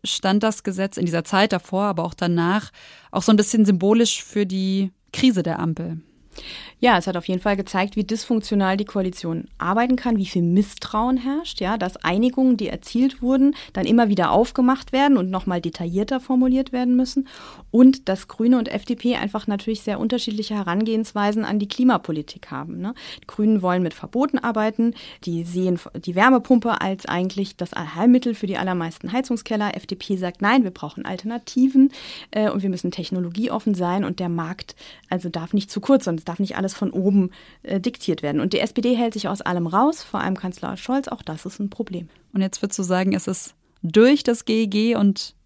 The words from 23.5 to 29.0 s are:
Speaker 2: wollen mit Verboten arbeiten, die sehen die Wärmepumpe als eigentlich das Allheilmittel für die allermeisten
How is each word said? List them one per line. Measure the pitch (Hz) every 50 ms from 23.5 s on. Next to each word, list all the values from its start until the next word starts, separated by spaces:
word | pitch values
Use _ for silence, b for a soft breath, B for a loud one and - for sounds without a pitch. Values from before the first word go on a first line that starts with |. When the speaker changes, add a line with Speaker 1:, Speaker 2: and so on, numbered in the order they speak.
| 220 208
Speaker 2:
wollen | 180 180 180 185
mit | 180 160 -
Verboten | - - - - 240 285 285 285
arbeiten, | 254 - 240 214 220 214 220 214 - 233 233 233 B B B B B -
die | 180 170 165 170
sehen | 175 175 180 185 180 180 170 - - -
die | - - - 175
Wärmepumpe | 185 208 254 262 247 247 - 262 233 214 233 214 -
als | - 190 196 196 -
eigentlich | - - 175 185 185 180 202 196 196 -
das | - 175 -
Allheilmittel | - - 165 151 156 165 208 240 247 254 247 240 220
für | - -
die | 190 196 -
allermeisten | - 185 185 175 165 170 185 -